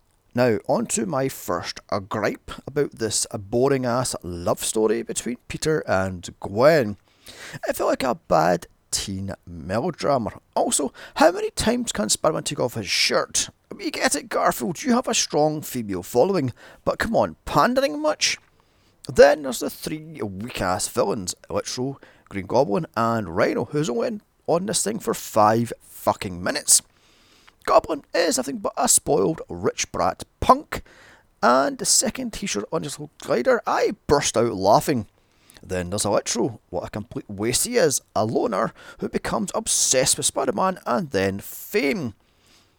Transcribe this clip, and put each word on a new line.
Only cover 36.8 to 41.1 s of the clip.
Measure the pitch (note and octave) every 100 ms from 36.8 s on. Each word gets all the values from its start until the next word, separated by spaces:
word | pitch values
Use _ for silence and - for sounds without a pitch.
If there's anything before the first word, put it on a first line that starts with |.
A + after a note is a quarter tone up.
| -
a |
complete | A2 G2+ C3+ -
waste | G2 A2 B2 A3
he | A#3+
is, | D#3+ - _ F#2
a |
loner | A2 D3+ B3+ - A2 - - -
who | G#3+
becomes | - - G#3 G3+
obsessed | G#3+ A3 - - C3 - -
with | C3+
Spider-Man | - - G3+ F#3 F3+ -
and | A#3 D#3